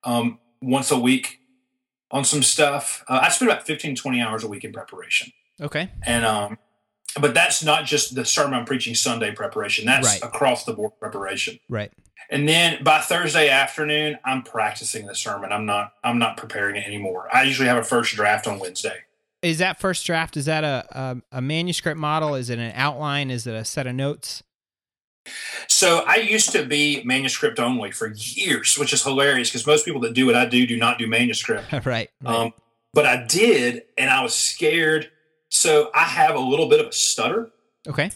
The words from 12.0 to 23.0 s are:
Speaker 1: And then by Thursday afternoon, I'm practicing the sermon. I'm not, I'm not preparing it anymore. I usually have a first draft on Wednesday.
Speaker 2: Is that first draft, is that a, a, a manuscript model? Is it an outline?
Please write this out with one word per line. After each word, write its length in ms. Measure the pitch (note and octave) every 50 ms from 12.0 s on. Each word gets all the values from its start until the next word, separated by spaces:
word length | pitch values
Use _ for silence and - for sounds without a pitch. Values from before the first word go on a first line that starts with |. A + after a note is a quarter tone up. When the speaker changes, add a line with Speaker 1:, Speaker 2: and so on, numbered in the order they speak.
| _ _ _ - - _
Speaker 1:
And 180 | - C#3+ D3 D3+
then 340 | D#3+ E3+ E3+ E3+ D#3+ - C#3+
by 180 | D#3 D3+ D#3
Thursday 480 | D#3 - F3 E3+ F3 D#3+ - E3+ D3+ C#3+
afternoon, 680 | C3+ C3+ C#3 - - - D3+ D3+ D3+ D3+ D3+ D3+ D3 - _
I'm 180 | C3 C3 C3
practicing 640 | B2 - - A2+ A2 - - - A#2 - - A2 G#2
the 80 | F#2 E2
sermon. 360 | - - A2+ G2+ G2+ G2+ F#2+
I'm 140 | G#2 G#2+ A2
not, 280 | G#2+ G#2 G#2 G2+ - _ _ -
I'm 140 | A#2 A#2 A#2+
not 200 | A#2 - - -
preparing 400 | - A2+ - G#2+ G2+ G#2 G2+ G2+
it 100 | G2 G2+
anymore. 400 | G#2 G#2 G2+ F#2+ F2+ F2+ - -
I 120 | - C3 C3+
usually 240 | C3+ C3+ C3 C3+ B2
have 100 | B2 A#2+
a 60 | A2+
first 320 | - C3 A#2+ A2+ - G#2+
draft 320 | G#2+ G#2 G#2 G#2+ G#2+ A2 A2+
on 120 | G#2 G2
Wednesday. 400 | F#2+ F2+ F2+ - - - - - - _ _ _ _ _ _ _ -
Speaker 2:
Is 160 | E3+ D#3+ D#3
that 200 | F#3 F#3 E3+ -
first 260 | - F#3+ F3+ - -
draft, 300 | - E3+ D#3+ E3 D#3 - D#3
is 80 | C3+
that 180 | D3 D#3 D#3 D#3
a, 240 | D3+ C#3 B2 - -
a, 480 | - C3+ C3 C3 B2+ B2+ - _ - C3
a 40 |
manuscript 580 | B2+ C3+ D#3 D#3+ E3+ F3+ E3+ - - E3+ D3+ D#3+
model? 340 | D#3 D3+ D3+ D#3+ D#3 D3+ D3
Is 160 | C3+ B2+ A#2+
it 80 | A#2+ A#2
an 140 | A#2 A#2 -
outline? 540 | B2 C3 D3 D3 B2